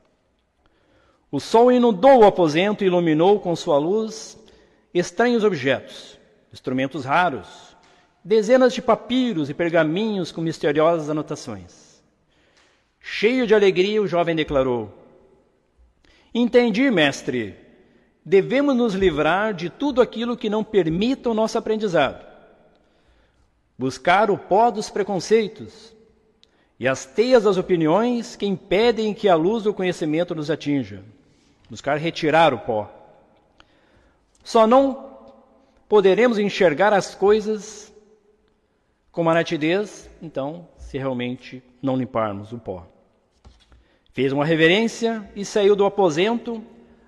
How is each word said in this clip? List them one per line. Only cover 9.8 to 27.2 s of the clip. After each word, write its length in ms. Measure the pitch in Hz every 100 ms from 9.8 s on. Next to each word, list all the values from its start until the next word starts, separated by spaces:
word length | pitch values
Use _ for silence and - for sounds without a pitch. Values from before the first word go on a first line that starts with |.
| 156 175 220 202 160
com 100 | -
misteriosas 680 | 165 - 160 147 156 170 147
anotações. 960 | 151 147 147 - 101 87 - _ _ _ _ _ _ _ _ _ _ _ _
Cheio 480 | - - 208 254 233
de 80 | 214
alegria, 440 | 202 175 196 214
o 80 | 190
jovem 280 | 170 170 160
declarou, 580 | 151 143 131 120 104 - - _ _ _ _ _ _ _ _ _ _ _ _
"Entendi, 600 | 226 240 240 240 196 277
mestre. 640 | 190 147 - - 123 104 87 _ _ _ _ _ _
Devemos 520 | 156 190 160 247 285 247
nos 180 | 233
livrar 640 | 190 190 147 151 180 220 180
de 160 | 165
tudo 300 | - 285 247
aquilo 360 | 214 220 240 240
que 140 | 220
não 120 | 214
permita 680 | 214 208 156 165 226 262 247
o 20 |
nosso 240 | 220 220 226
aprendizado. 720 | 214 220 208 165 131 95 - - _ _ _ _ _ _ _ _ _ _ _ _ _ -
Buscar 540 | 131 - - 185 220
o 80 | 180
pó 320 | - 190 233
dos 180 | 214 208
preconceitos 1080 | 202 202 190 - 220 202 - 104 - - - _ _ _ _ _ _ _ _
e 80 | 123
as 180 | 131 -
teias 380 | -